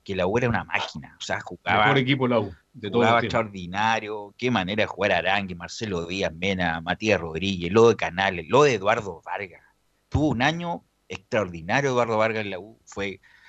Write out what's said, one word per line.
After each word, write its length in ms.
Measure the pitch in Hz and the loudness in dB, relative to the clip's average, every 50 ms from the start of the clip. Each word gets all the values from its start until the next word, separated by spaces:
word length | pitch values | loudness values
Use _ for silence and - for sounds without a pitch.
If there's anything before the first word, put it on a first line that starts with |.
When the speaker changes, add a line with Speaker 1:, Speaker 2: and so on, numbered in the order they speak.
| - | -8
Speaker 1:
que 100 | - 95 | -6 -2
la 120 | 92 90 | 0 0
U 100 | 92 107 | 0 2
era 140 | 120 127 120 | 0 0 0
una 140 | 110 90 80 | 0 -2 -4
máquina, 520 | - 92 101 - - - 76 69 - - - | -4 -4 -4 -4 -6 -10 -12 -14 -16 -16 -12
o 40 | |
sea, 180 | - - 92 107 | -8 -6 -6 -6
jugaba, 440 | - - 90 - - 87 92 104 104 | -8 -12 -14 -8 -2 0 2 4 4
Speaker 2:
Mejor 140 | 107 123 135 | 4 4 4
equipo 300 | 127 127 139 127 127 123 | 2 2 0 0 2 2
la 120 | 120 113 | 2 0
U, 120 | 104 101 85 - _ _ | 0 -2 -8 -14 _ _
de 180 | - 123 107 98 | -14 -8 -4 0
todos 100 | 92 120 | 2 4
los 60 | 113 | 4
Speaker 1:
jugaba 140 | 113 117 117 | 6 4 4
Speaker 2:
tiempos. 40 | 117 | 2
Speaker 1:
extraordinario, 1120 | 107 - 117 110 104 101 92 87 85 90 101 110 113 113 110 110 104 107 104 101 101 - | 2 0 -2 -2 -2 -6 -10 -10 -6 -2 0 2 2 2 0 -2 -6 -8 -10 -10 -14 -10
qué 140 | - 120 127 | -4 0 2
manera 320 | 120 98 92 92 107 107 | 2 2 2 0 0 0
de 40 | 98 | 0
jugar 260 | 87 - - 101 101 | 0 0 0 2 2
Arangui, 420 | 92 85 82 92 98 104 98 90 90 | 2 2 2 2 0 0 -2 -4 -10
Marcelo 500 | 85 85 - - - 117 107 90 85 85 | -10 -12 -12 -10 -8 -6 -4 -4 -4 -4
Díaz, 280 | 85 92 98 92 80 | -4 -4 -4 -4 -4
Mena, 480 | 80 82 90 98 95 90 90 85 80 82 | -4 -4 -2 -2 0 0 0 -2 -2 -2
Matías 400 | 82 90 90 - 107 107 101 85 | -4 -6 -6 -2 2 2 2 2
Rodríguez, 520 | 82 80 80 82 92 98 98 87 85 85 | 0 -4 -6 -4 -4 -4 -2 -2 -2 2
lo 160 | 98 113 117 117 | 6 8 8 8
de 80 | 104 | 6
Canales, 500 | - 82 82 85 92 98 98 92 85 80 73 | 4 0 -4 -2 0 0 0 -2 -4 -4 2
lo 160 | 110 139 147 | 4 4 6
de 100 | 143 120 | 4 4
Eduardo 480 | 98 95 104 113 117 98 98 82 76 - | 2 2 0 0 0 0 -8 -12 -12 -12
Vargas. 380 | 87 90 95 101 87 80 - _ _ _ _ _ _ _ _ _ _ | -12 -10 -10 -10 -12 -16 -20 _ _ _ _ _ _ _ _ _ _
Tuvo 200 | - 135 156 147 | -2 0 2 2
un 140 | 123 117 | 2 2
año 400 | 127 151 165 170 175 170 170 - _ _ _ _ _ - | 0 0 0 -2 -6 -8 -8 -10 _ _ _ _ _ -14
extraordinario 840 | 82 - _ - 123 107 101 90 87 82 78 90 117 139 143 135 | -14 -14 _ -2 -2 -2 -2 -2 -6 -10 -4 -2 0 0 2 2
Eduardo 280 | 127 123 117 113 110 107 | 2 2 0 0 2 0
Vargas 260 | 110 113 107 110 104 | 0 0 0 -2 -6
en 60 | 101 | -6
la 80 | 95 90 | -8 -10
U, 180 | 98 110 113 _ _ | -12 -14 -20 _ _
fue 360 | - - 101 98 98 95 - _ _ _ _ _ | -14 -10 -8 -8 -8 -8 -12 _ _ _ _ _